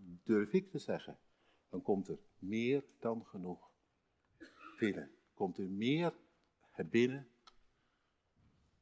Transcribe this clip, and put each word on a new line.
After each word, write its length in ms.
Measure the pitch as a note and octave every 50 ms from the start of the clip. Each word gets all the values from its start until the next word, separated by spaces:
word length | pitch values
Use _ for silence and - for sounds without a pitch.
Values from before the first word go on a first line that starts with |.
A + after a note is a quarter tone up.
| F#2+ F2+ F2 - -
durf 280 | - G#2+ G#2 G#2 G#2
ik 200 | - F#3+ G3 -
te 80 | - C#3+
zeggen, 400 | - - F#2+ E2 - - D2 - _ _ _ _ _ _ _ _ _ _
dan 120 | F#2 F#2
komt 260 | - - G2+ G2 F2+
er 120 | - D#2+ - - _ _
meer 460 | - F#2 F#2+ G#2+ A2+ A#2 B2+ C#3 C#3 - - - _
dan 260 | - A#2 A2+ A2+ G#2
genoeg 460 | - - F#2+ F2+ F2+ E2+ - - - _ _ _ _ _ _ _ _ _ _ _ _ _ - - - - - - - - -
binnen. 320 | A#2 G2+ F#2 E2 D2 - - _ _ _ _
Komt 240 | - G#2 F#2 E2+
er 120 | - G2 F#2
meer 440 | G2 G2+ A2+ B2+ D3 E3 F3 E3 - - _ _ _ _ _ _ _ _ _ _ - - E2 D#2+
binnen. 380 | - A#2 A#2+ B2 C3 C#3 C3+ - _ _ _ - - - - _ _ _ _ _ _ _ _ _ _ _ _ _ _ _ _ _ _ _ _ _ _ _